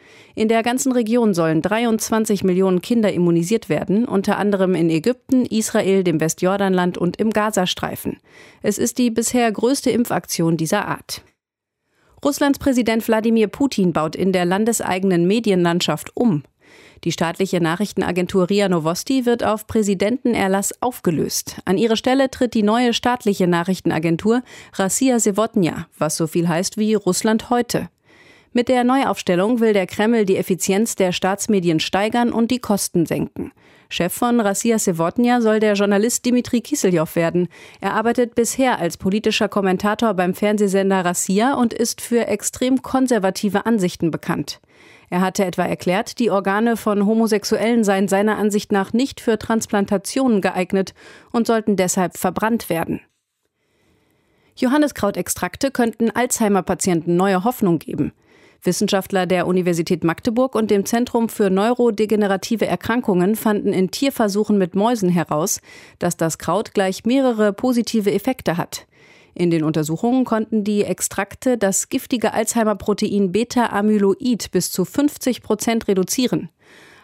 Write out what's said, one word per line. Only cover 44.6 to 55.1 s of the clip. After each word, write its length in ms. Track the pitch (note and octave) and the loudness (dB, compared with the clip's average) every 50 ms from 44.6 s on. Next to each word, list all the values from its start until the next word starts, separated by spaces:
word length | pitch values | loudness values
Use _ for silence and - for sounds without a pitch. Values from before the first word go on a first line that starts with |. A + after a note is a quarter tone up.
| _ _ _ _ - - - - _ _ | _ _ _ _ -20 -20 -20 -20 _ _
Er 120 | F#3 F3+ | -2 0
hatte 240 | F#3+ F#3 F3+ - G3 | 0 0 0 0 -2
etwa 180 | F3+ E3 - F3 | 0 0 -2 -2
erklärt, 560 | F#3 E3+ - - F#3 F3 G3+ A#3 - - - | -2 -2 -2 -2 0 0 0 -2 -4 -4 -2
die 120 | A#3+ G#3 | 0 2
Organe 460 | F#3 G3+ F#3 G3 G3 G#3 A3+ A#3 A#3 | 2 2 0 0 0 2 2 0 0
von 300 | G#3 - A3 G#3 G3+ G3+ | 0 0 -2 0 2 2
Homosexuellen 760 | G3+ A3+ A3+ A3+ G#3 G#3+ G3+ - - A3 G#3 G#3 A3+ A#3+ A#3 G#3+ | 2 2 2 2 2 2 0 0 0 -2 0 0 2 2 2 2
seien 240 | F#3+ G3 F#3+ G3+ F3+ | 2 2 2 2 2
seiner 300 | G3 G3 G3+ A3 G#3 - | 2 2 2 2 0 0
Ansicht 340 | G3+ G#3+ G3 G#3 - - G#3+ | 0 0 0 0 -2 0 0
nach 200 | G3 G3 - - | -2 0 0 0
nicht 280 | A3+ C4+ C4+ - - | -2 -2 -2 -4 -4
für 180 | - B3 A3 A3 | -2 -2 -2 -2
Transplantationen 1000 | - - A3+ A3+ - - - G3+ G3 - G3+ F#3+ - - - C4 C4+ B3+ A3 G3 | 0 -2 -2 -2 -2 -2 0 -2 0 0 -2 -2 -2 -4 -4 0 2 2 2 2
geeignet 540 | F3+ F#3 - F#3 F#3 - - F#3+ F#3+ - - _ - - - - - _ | 0 0 -2 -2 -4 -2 0 -2 -2 -2 -6 _ -20 -20 -20 -20 -18 _
und 160 | - A#3 A3+ | -2 -2 0
sollten 300 | - A#3 A3 A3 A3+ G3+ | 2 0 0 0 0 0
deshalb 400 | F3+ F#3 F3+ - G3 F3+ E3 - | 0 0 0 0 0 -2 -2 -2
verbrannt 520 | - - F#3 F3+ - G#3 A3 A#3 A3 - - | -2 -4 -2 -2 0 -2 -2 -2 -2 -2 -4
werden. 320 | E3+ E3 E3 - E3 - - _ _ _ _ _ _ _ _ _ _ _ _ _ _ _ _ _ _ _ _ _ _ _ _ _ _ _ _ _ _ | -4 -4 -4 -4 -6 -8 -8 _ _ _ _ _ _ _ _ _ _ _ _ _ _ _ _ _ _ _ _ _ _ _ _ _ _ _ _ _ _
Johanniskrautextrakte 1120 | - C4 B3 C4+ D4+ D4+ C4+ - - - G3+ | -2 0 2 2 2 2 0 0 -2 -2 -2